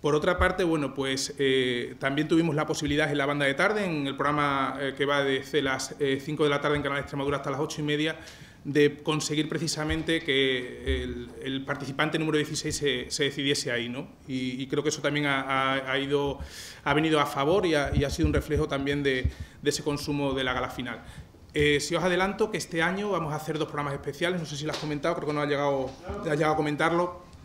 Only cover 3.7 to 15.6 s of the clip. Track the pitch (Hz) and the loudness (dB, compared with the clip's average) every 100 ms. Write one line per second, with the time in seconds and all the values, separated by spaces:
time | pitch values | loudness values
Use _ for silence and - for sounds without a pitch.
3.7 | 214 196 156 139 139 143 147 143 139 131 | 2 0 -2 -2 0 0 2 2 2 0
4.7 | 135 139 135 139 143 139 135 131 151 135 | -2 -4 0 2 4 2 0 0 0 0
5.7 | 135 - - 139 135 139 151 151 143 147 | -2 -4 -2 0 0 -2 0 2 2 2
6.7 | 147 143 139 139 143 139 139 147 135 151 | 0 0 -4 -4 -4 -2 -2 -4 -4 -4
7.7 | - 151 147 156 151 - - - - - | -2 -2 0 0 -4 -12 -18 -20 -14 -2
8.7 | 143 147 147 - 151 - 151 151 160 165 | 4 4 4 -2 -2 0 -2 -2 -2 -4
9.7 | 156 156 160 156 165 - 135 135 127 123 | -4 -2 -2 0 -2 2 2 2 0 -4
10.7 | 123 123 131 127 120 120 - 135 135 135 | -8 -4 -2 -2 -8 -10 -10 -6 -6 -4
11.7 | 139 135 139 151 156 156 151 143 147 156 | -6 -6 -2 0 0 0 0 0 -4 -4
12.7 | 147 143 123 123 - 139 139 139 143 135 | -2 -2 -2 -4 -2 -2 0 0 0 0
13.7 | 120 117 120 185 - - 131 127 127 131 | -2 -2 -6 -10 -16 -6 -4 -4 -4 -2
14.7 | 143 147 143 143 147 147 139 131 135 | 0 0 0 0 2 2 2 2 2